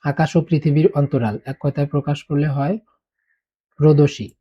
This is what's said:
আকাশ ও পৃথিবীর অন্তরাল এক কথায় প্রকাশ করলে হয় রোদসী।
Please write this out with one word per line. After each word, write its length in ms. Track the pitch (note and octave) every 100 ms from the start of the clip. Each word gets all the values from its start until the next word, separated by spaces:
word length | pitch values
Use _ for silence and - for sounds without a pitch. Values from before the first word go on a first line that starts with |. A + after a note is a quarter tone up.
আকাশ 340 | D3 C#3 D#3+ E3+
ও 60 |
পৃথিবীর 500 | E3 D#3 D#3 D3 D#3 -
অন্তরাল 440 | C#3 C3+ A#2 G#2 -
এক 120 | C#3
কথায় 280 | D3 C#3 C#3+
প্রকাশ 360 | D3 C#3 C#3+
করলে 240 | - C#3+ D3+
হয় 320 | C#3 C#3+ G#3+ _ _ _ _ _ _ _ _ _ _
রোদসী। 480 | D3+ D3 D3 - G#2 _